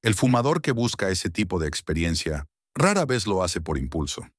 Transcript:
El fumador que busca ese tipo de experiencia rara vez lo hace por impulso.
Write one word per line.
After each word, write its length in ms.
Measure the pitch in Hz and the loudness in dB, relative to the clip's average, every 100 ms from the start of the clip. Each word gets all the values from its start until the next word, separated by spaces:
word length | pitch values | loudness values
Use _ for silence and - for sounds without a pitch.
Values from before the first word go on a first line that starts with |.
El 140 | 117 | 2
fumador 480 | 104 131 123 123 165 | 2 4 4 2 0
que 100 | 143 | 0
busca 380 | 117 120 - 98 | 0 0 0 0
ese 180 | 95 - | 0 -2
tipo 300 | 85 104 90 | -4 -2 0
de 100 | 78 | -2
experiencia 760 | 73 - 78 85 80 - 76 73 _ _ | -4 -4 0 0 0 -2 -4 -6 _ _
rara 300 | - 190 208 | 0 2 4
vez 220 | 151 123 107 | 2 0 0
lo 160 | 95 | 0
hace 180 | 90 87 | 0 -2
por 160 | 78 76 | -4 -4
impulso. 460 | 65 80 71 - - | -2 -4 -4 -6 -12